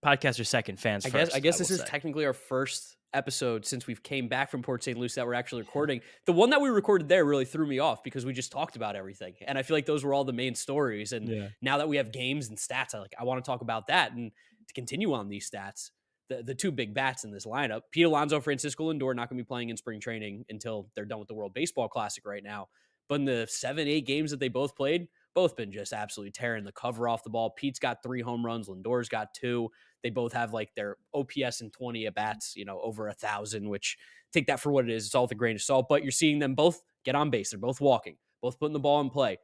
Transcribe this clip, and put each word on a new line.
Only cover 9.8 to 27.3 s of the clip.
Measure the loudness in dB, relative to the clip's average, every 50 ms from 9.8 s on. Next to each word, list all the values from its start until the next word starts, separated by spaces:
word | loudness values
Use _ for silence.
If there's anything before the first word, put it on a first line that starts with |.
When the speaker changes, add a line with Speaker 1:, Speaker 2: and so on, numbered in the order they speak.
| 2
Speaker 2:
those | 2 0 0 2
were | 2 2
all | 2
the | 2 2
main | 0 -2 -2 -2 -2
stories. | -4 -4 -2 0 0 2 0 0 -4 -6 -6
And | -6 -6 -4 -4
Speaker 1:
Yeah. | -4 -4 -6 -8 -10 _
Speaker 2:
now | 0 2 2 2
that | 2 2
we | 2
have | 0 0 -2
games | -4 -4 -2 -2 -2 -2 -4 -6
and | -8
stats, | -8 -8 -4 -4 -4 -4 -4 -6
I, | -12
like, | -12 -12 -10 -4
I | -2
wanna | -2 -2 -2
talk | -2 -4 -4 -4
about | -4 -4 -4 -4 -2 2
that | 2 2 2 2
and | -2 -8 -10 -10 _ _ _ _ _ _ _ -14
to | -12
continue | -10 -8 -6 -4 -2 0 0
on | 0 -2 -2 -6
these | -8 -8 -8 -10
stats, | -10 -10 -10 -10 -12 -14 -16 -16 _ _ _ _ _ _ _ _
the, | -10 -8 -8
the | -8 -6
two | -2 -2 -2
big | 0 -2 -4 -2 -2
bats | 0 0 0 -2 -4 -10
in | -12
this | -12 -12 -10
lineup, | -6 -2 -2 -2 -2 -2 -6 -8 _
Pete | 4 6 6
Alonso, | 6 6 4 4 2 0 0
Francisco | 0 0 -2 -2 -2 -6 -4 -4 -2 -2
Lindor, | -2 0 0 -2 -2
not | -2 -4 -6
gonna | -6 -8
be | -8
playing | _ -6 -6 -4 -6
in | -6
spring | -8 -8 -10 -10 -8
training | -8 -8 -6 -6 -6 -8 -10 -12 -12 _
until | -14 -10 -8 -6 -6 -6 -8 -10 _
they're | -10 -8
done | -8 -8 -10
with | -10 _
the | -10
World | -8 -8 -8
Baseball | -4 -4 -4 -2 0 -2 -2 -2
Classic | -2 -4 -4 -4 -6 -10 _
right | -10 -10 -10 -10
now. | -10 -12 -12 -12 _ _ _ _ _ _ _ _ _
But | -2
in | 0 0
the | 0 0 0 -2 -2
seven, | -4 -6 -4 -4 -4 -2 0 0
eight | 0 0 0
games | 0 0 0 0 -2
that | -2 -2
they | -2
both | -2 0 0 -2 -2 -2
played, | _ 0 2 2 0 -2 -6 _ _ _ _ _
both | 2 2 2 2
been | -2 -10 -8
just | -8 -10 -8 -8
absolutely | -6 -6 -6 -6 -8 -12 -12 -12
tearing | -8 -4 -4 -2 -2 -4
the | -6 -10
cover | -12 -6 -6 -6 -2 0 0 0
off | 0 0 -4
the | -4